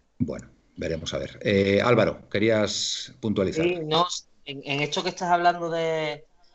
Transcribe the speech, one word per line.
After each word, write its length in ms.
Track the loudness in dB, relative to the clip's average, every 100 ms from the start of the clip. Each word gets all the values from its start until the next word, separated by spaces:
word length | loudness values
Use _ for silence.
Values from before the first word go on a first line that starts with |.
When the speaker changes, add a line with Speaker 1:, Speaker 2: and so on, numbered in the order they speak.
| _ _
Speaker 1:
Bueno, 280 | -4 -4 -14 _ _ -10
veremos 360 | -6 -6 -6
a 40 | -6
ver. 200 | -8 -6
Eh, 400 | 0 4 4 4
Álvaro, 480 | 4 4 4 0 -6
querías 840 | 0 2 4 2 -2 -6 -8 -10 -8
puntualizar. 460 | -4 0 0 0 0
Speaker 2:
Sí, 140 | -2
no, 240 | 0 0 0 -2 -12 _ -14
en, 160 | -12
en 160 | -4 -2
esto 240 | -2 -2
que 60 | -4
estás 200 | -4 0
hablando 400 | 4 4 2 -2
de, 540 | -2 0 -2 -2 -6 -14 _ _